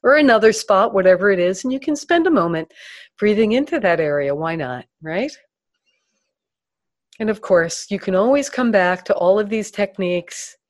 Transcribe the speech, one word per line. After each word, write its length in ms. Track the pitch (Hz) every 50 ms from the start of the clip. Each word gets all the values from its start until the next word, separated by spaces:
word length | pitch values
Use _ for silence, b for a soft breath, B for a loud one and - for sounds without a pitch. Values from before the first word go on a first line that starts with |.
| -
Or 120 | 233 277 302
another 340 | 302 269 226 220 220 220
spot, 420 | 220 - - - 208 190 202 226 -
whatever 380 | 190 185 185 185 180 185 208
it 80 | 196 180
is, 240 | 175 180 190 190 -
and 80 | 254
you 80 | 262 269
can 160 | 269 - 294
spend 320 | 285 - _ 349 339 330 370
a 40 |
moment 420 | 330 226 170 170 170 160 160 _ B B B B B B B B B _
breathing 360 | 208 208 214 202 226 208 220
into 260 | 254 294 - 349 311
that 220 | 214 185 170 165
area. 340 | 160 151 147 147 143 139 143
Why 180 | 147 160 165 165
not, 320 | 165 147 127 127 123 - _ _ _
right? 300 | 160 160 160 185 240 302 - - _ _ _ _ _ _ _ _ _ _ _ _ _ _ _ _ _ _ _ _ _ _ _ _ _ _ _ _ _ _ _ _ _ _ _ _
And 80 | 226 214
of 100 | 214 -
course, 500 | - - 196 175 165 165 - - - -
you 100 | 208 190
can 140 | - - 185
always 360 | 185 202 240 269 285 277 277
come 200 | - - 254 240
back 360 | 220 202 180 180 185 180 -
to 100 | - 202
all 240 | - 175 180 190 214
of 80 | 214 202
these 240 | 214 220 208 -
techniques 840 | - - 202 196 196 - 190 180 175 175 170 - - - - - - _ _